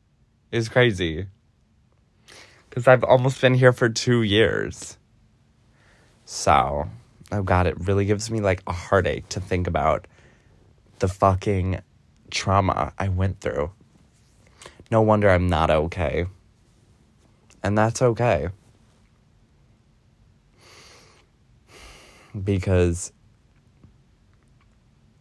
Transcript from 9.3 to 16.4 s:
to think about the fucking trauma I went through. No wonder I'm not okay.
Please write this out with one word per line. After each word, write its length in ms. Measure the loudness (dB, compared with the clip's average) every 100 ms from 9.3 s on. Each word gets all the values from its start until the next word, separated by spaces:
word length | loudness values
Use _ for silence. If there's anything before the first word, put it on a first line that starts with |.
to 100 | -12
think 260 | -6 -4 -2
about 400 | -2 0 -2 -6 _ -20 _ _ _ _ _ _ -6
the 100 | -6
fucking 720 | 2 2 2 -2 -2 -4 -6 -10 _ _ _ -12
trauma 640 | -8 0 0 0 -2 -6 -6
I 100 | -4
went 320 | -2 -2 -4
through. 300 | -6 -4 -6 -8 _ _ _ _ _ _ _ _ -20 -20 -2
No 120 | 2
wonder 260 | 4 4 4
I'm 200 | 2 2
not 220 | 0 2
okay. 560 | 0 0 -4 -4 -4 -6 -10